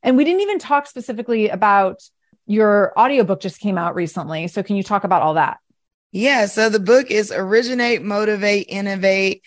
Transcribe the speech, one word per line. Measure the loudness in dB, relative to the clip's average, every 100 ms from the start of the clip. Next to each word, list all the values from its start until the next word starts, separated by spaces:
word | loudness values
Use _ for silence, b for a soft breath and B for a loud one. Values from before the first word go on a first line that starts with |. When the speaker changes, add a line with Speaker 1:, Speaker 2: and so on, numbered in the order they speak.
Speaker 1:
And | 2 2
we | 4
didn't | 0
even | 0 -4
talk | 0 -2 -2
specifically | -10 -10 -8 -4 0 0
about | 0 2 4 2 -2 -16 _ _ _ -2
your | 2 4 4 2 2
audiobook | 2 2 0 -2
just | -6 -6
came | -4 -4
out | -4 -4
recently. | -6 -6 -8 -8 -8
So | -6
can | -4 -4
you |
talk | -2 -2
about | 0 0
all | 2 0
that? | 0 -4 _ _ _ _ _
Speaker 2:
Yeah. | -2 0 2 0
So | 0 0
the | 2
book | 4 4 4
is | -2 -2
Originate, | -4 0 0 2 0 0 -2
Motivate, | -2 -2 -2 0 0 0 -2
Innovate, | -6 -6 0 0 2 0 -4